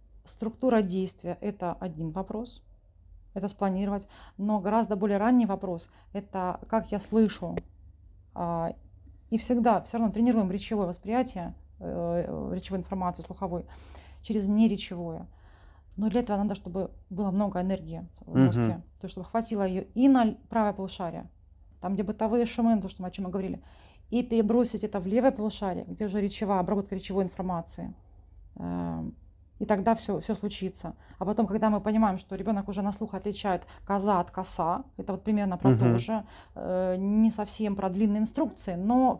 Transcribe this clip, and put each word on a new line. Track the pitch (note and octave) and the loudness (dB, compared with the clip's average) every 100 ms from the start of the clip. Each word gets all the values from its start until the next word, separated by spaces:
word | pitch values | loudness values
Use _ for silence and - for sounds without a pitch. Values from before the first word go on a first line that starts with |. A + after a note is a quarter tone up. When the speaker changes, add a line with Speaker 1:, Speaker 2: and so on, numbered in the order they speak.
| - - | -20 -20
Speaker 1:
структура | - - A3 - C4 A3 | -20 -8 -8 0 2 4
действия — | F#3+ F#3+ F#3 - F3 - | 2 0 -4 -6 -10 -6
это | G#3 G3+ F3+ - | -6 -4 -6 -6
один | F#3 D#3 D#3+ | -8 -6 -6
вопрос – | F3 F#3+ G#3+ A#3+ - - - _ _ - - - | -6 -6 -8 -10 -14 -20 -20 _ _ -20 -20 -14
это | G3+ G3 | -6 -6
спланировать, | - G3 F#3 G3+ G3+ G3+ - - - | -2 -2 0 -2 -2 -6 -18 -16 -6
но | G3+ G#3+ | 0 0
гораздо | F#3 A3 G3+ G3+ | 2 2 2 0
более | G#3 G3 | 2 2
ранний | A3 B3 A3 | 4 6 4
вопрос — | F#3+ F#3 E3+ - - - | 0 -4 -6 -10 -20 -12
это | G3+ G3+ F#3+ F3+ - - | -10 -8 -4 -4 -4 -2
как | A3+ A3 | -2 0
я | G3+ | -4
слышу. | - A3 G#3+ - E3+ F3 - - - - - - - | 2 4 4 2 -6 -8 -10 -16 -20 -20 -20 -20 -14
А, | - E3+ E3+ E3 - - - - - - | -6 -4 -2 -4 -6 -16 -20 -20 -20 -4
и | A3+ | -2
всегда, | - A#3+ A#3 F#3+ | 0 2 4 4
все | - A#3 | 0 0
равно | A3 | 0
тренируем | A3 A#3 A3+ F#3+ | 2 4 4 2
речевое | G3 - G#3+ F3+ | -2 -4 -2 -2
восприятие, | F3 G3 A#3+ B3+ G3 E3+ - - - | -4 -2 -2 -2 -4 -10 -12 -18 -12
э, | F3 F3 E3+ E3+ - - - | -8 -4 -2 0 -2 -4 -4
речевой | F#3 F3+ F#3+ | -6 -4 -6
информации, | F3+ F#3+ F3+ F3 | -4 -4 -4 -4
слуховой, | - F#3 F#3+ E3+ - - - - - - | -10 -8 -6 -6 -8 -16 -20 -20 -20 -12
через | - G#3+ G3 | -4 -2 2
неречевое. | G#3+ A3+ G3+ - F3 E3+ E3 F3 - - - - - - - | 6 6 4 -6 -8 -8 -10 -12 -18 -20 -20 -20 -20 -12 -2
Но | G#3+ | 0
для | A#3 | 2
этого | A#3+ G3+ | 2 0
надо, | G#3 | 0
чтобы | G3+ F3+ F#3 - - - | -2 -6 -6 -6 -8 -10
было | F#3+ G3+ | -4 0
много | F#3+ G3+ F3+ | 0 0 0
энергии | F#3 F#3+ D#3+ E3 F3 - - | -2 -2 -6 -12 -12 -16 0
в | |
Speaker 2:
Мгм. | C3 C3 | 6 6
Speaker 1:
мозге, | A2+ A2+ E3 - - | 6 2 0 -8 -14
то | F#3+ | -12
есть | |
чтобы | - F3 | -10 -4
хватило | A3+ A3+ G#3 F#3+ | -4 -2 0 0
ее | F#3 - | -2 -4
и | A3 C4+ | 4 6
на | C4 | 8
л-, | A3+ - - | 4 0 -2
правое | A3+ G#3 | 0 0
полушарие, | G3 F#3+ - F3 E3 - - - - - - | 0 -6 -6 -8 -8 -12 -18 -20 -20 -20 -8
там, | F3+ | -4
где | G3 | -2
бытовые | G3 G#3+ A3 A#3+ A#3 | -2 0 2 2 2
шумы, | - A3+ A3 | 2 4 4
то, | F#3 | 0
что | - | -8
мы, | F3+ | -8
о | |
чем | - F#3 | -6 -4
мы | |
говорили, | F#3+ F#3+ - - - - - - | -4 -4 -8 -12 -20 -20 -20 -4
и | A#3 | -2
перебросить | B3 A3+ G#3+ A#3 A#3+ G#3 | 2 2 4 4 2 -2
это | G#3 G3+ | -4 -4
в | F3+ | 0
левое | A3+ C4+ | 4 4
полушарие, | - G#3+ - G3 F3 - | 2 -2 -2 -4 -4 -6
где | E3 G#3+ | -6 -4
уже | G3+ | -2
речевая, | G3+ - G3+ G3 | -2 -2 0 0
обработка | F3 G3+ G3 F#3+ | 2 0 -2 -6
речевой | - G3 | -4 -2
информации. | F#3 - F#3 E3+ E3+ - F#3 F3+ - - - - - - | -2 -2 -4 -4 -6 -10 -12 -12 -20 -20 -20 -20 -20 -10
Эм, | F2 F2 E2+ E2 E2 - - - - - | -6 -4 -4 -6 -8 -10 -20 -20 -18 -6
и | G3+ | 0
тогда | G3+ A3+ | 2 2
все, | A3+ - E3+ | 0 -2 -4
все | - G#3+ | -4 -4
случится. | G#3 - F#3+ - E3 - - - | -6 -6 -8 -8 -14 -14 -16 -6
А | |
потом, | F#3 G#3+ G#3+ | -2 0 0
когда | G#3+ A3 | 2 2
мы | G#3 | 2
понимаем, | G#3+ A3 A3 F#3 | 2 2 2 0
что | - F#3+ | -6 -6
ребенок | G3 G3+ G3 | -2 -2 -2
уже | G3 | -2
на | G3+ | -2
слух | G3+ G#3+ | -2 -6
отличает | F#3+ G#3 G3+ G#3 F3 - - - | -6 -6 -4 0 -2 -4 -12 -2
коза | G3 G3+ F#3 | 0 2 2
от | F3 | 0
коса, | - F#3 - E3 F3+ - - | -4 -4 -2 0 -2 -6 -10
это | F#3 | -6
вот | F#3 | -4
примерно | G#3+ G#3 G3+ F3+ | 0 0 0 4
про | C3 | 6
Speaker 2:
Мгм. | A#2 | 6
Speaker 1:
то | B2 A#2 | 6 4
же, | A#2 A3 - - - - | 0 -4 -6 -16 -18 -8
э, | - F#3 F#3 F#3 | -4 0 0 0
не | G3 G#3+ A3 | 2 4 4
совсем | A3 G#3 - G#3+ G3 | 2 -4 -4 -4 0
про | F#3+ | -2
длинные | F#3 G#3+ G#3 | 2 2 2
инструкции, | A3 - D#4+ - - F3 | 0 0 -2 -4 -8 -2
но | G3 B3 C4 | 2 4 4